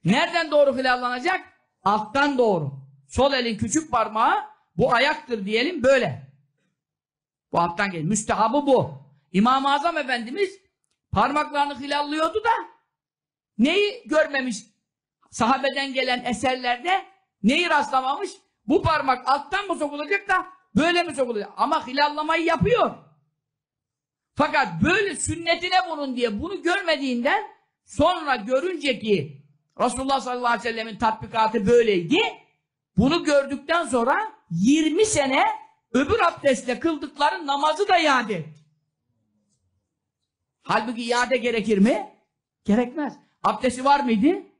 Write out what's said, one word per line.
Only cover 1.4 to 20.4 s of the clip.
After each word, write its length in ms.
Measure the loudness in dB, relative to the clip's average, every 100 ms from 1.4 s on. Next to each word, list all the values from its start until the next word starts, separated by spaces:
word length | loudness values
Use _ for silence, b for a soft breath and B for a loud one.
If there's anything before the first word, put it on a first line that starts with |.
| -6 _ _ _
Alttan 540 | 0 0 0 0 0 2
doğru. 340 | 2 2 -2 -8 -18 _ _
Sol 260 | 0 2
elin 240 | 2 -2 -4
küçük 340 | -2 -2 0
parmağı 520 | -2 0 2 2 2 -4 _ _ 0
bu 160 | 2
ayaktır 520 | 4 2 -2 -6 -6 -2
diyelim 380 | 0 0 2
böyle. 500 | 4 4 2 -4 -14 _ _ _ _ _ _ _ _ _ _ _ _
Bu 80 | -2
alttan 320 | 0 -2 -4
gelir. 120 | -4
Müstehabı 640 | -4 -4 -2 0 2 2 4
bu. 360 | 2 2 -8 -20 _ _
İmam-ı 420 | 2 4 2 2
Azam 240 | 0 0 -2
Efendimiz 640 | -4 -6 -6 -4 -4 -6 _ _ _ _ _
parmaklarını 680 | 0 0 0 -2 -2 -2 -4
hilallıyordu 640 | -4 -4 -2 -2 -2 0
da 60 | -2 -2 -6 _ _ _ _ _ _ _ _ 0
neyi 460 | 2 2 -2 -4 -2
görmemiş? 520 | 0 0 -2 -4 -8 -12 _ _ _ _ _ _
Sahabeden 640 | -4 0 0 0 -2 -4
gelen 320 | -4 -2 -2 -4
eserlerde 800 | -2 -2 -2 -2 -2 -2 -2 -4 _ _ _
neyi 260 | 2 2 2
rastlamamış? 600 | 0 2 -2 -2 -4 -6 -12 _ _ 0
Bu 140 | 0
parmak 460 | 2 0 0 -2 0
alttan 380 | 0 0 -6 -4
mı 80 | -4
sokulacak 540 | -4 -6 -4 -4 0
da 160 | -2